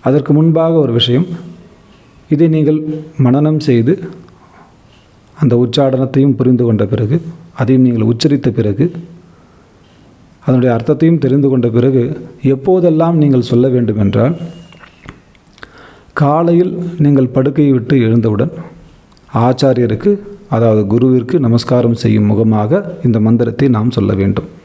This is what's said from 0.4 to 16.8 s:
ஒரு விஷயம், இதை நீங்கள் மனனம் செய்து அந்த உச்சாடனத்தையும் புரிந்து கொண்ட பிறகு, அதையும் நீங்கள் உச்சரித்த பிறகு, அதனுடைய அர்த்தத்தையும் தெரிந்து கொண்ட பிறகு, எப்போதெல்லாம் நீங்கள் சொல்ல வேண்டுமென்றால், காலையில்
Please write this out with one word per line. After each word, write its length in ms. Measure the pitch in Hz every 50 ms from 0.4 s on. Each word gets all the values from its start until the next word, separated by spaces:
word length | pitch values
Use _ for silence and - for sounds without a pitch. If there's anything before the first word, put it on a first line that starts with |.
| 160 165 156 160 160 165 170 160 143
ஒரு 80 | 123 117 120
விஷயம், 280 | - 120 120 143 180 - - - - - - - - - - - _ - - - - _ _ - - - 160
இதை 140 | 143 165 160 156
நீங்கள் 260 | 156 151 151 156 156 156 156 156 160 - - - - 131
மனனம் 360 | 123 127 139 151 156 156 151
செய்து 340 | 151 139 123 117 113 127 185 - - - - - - - - _ - _ _ - - _ _ _ _ _ _ - _ _ _ - _ _ - -
அந்த 140 | 151 127 120 120 123
உச்சாடனத்தையும் 720 | 117 117 147 139 135 131 127 127 120 - 135 139 143 123 110
புரிந்து 260 | 131 139 127 120 127
கொண்ட 200 | 117 113 104 110 -
பிறகு, 260 | 117 104 117 104 143 170 - - - - - - - -
அதையும் 240 | 127 117 131 127 131
நீங்கள் 220 | 123 120 113 107 113
உச்சரித்த 360 | 120 117 - 151 143 135 - 131 113 -
பிறகு, 280 | 110 104 98 - 156 175 - - - - - - - - - - - _ _ - _ _ _ _ _ _ _ _ - - _ _ - _ _ _ -
அதனுடைய 260 | - 127 127 123 127 117
அர்த்தத்தையும் 460 | 117 117 - 151 - 160 165 170 156 135
தெரிந்து 240 | 127 131 143 139 139
கொண்ட 200 | 135 127 117 120
பிறகு, 340 | 110 120 120 135 131 131 120 139 156 - - - - - - 131 135
எப்போதெல்லாம் 680 | 131 - 196 185 185 170 175 156 156 165 165 170 156
நீங்கள் 260 | 147 143 135 127 117 -
சொல்ல 180 | 123 120 127 135
வேண்டுமென்றால், 680 | 123 123 120 110 107 107 101 98 - 101 113 147 170 - - - - - - - - - - - _ _ - - - - _ _ _ _ _ - _ - - - - - - - - - - - - -
காலையில் 520 | 151 143 147 160 170 170 170 170 180 190 - 175